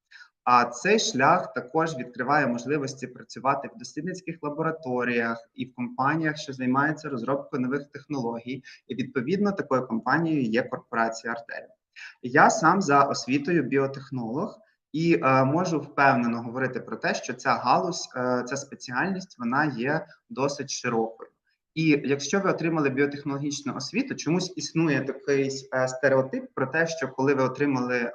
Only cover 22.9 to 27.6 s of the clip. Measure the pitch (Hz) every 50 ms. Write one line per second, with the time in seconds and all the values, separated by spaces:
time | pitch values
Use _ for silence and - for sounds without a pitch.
22.9 | 127 131 143 143 143 139 - 147 139 139 143 147 143 - - 131 - 120 123 -
23.9 | - 214 269 - - - - 143 160 180 170 170 - - - - - 165 165 160
24.9 | 143 131 131 135 127 - - - 139 139 139 135 135 135 135 - - 131 127 127
25.9 | - - - 135 131 131 131 131 - 262 254 - - - 135 131 - 160 165 160
26.9 | - - 131 127 - - 131 139 143 131 131 123 127 127